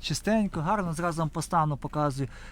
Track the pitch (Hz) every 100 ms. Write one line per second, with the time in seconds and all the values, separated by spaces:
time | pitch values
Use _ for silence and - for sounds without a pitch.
0 | - 151 - 220 202 170 156 208 175 156
1 | 175 160 160 165 - 175 151 143 147 151
2 | 147 135 131 - -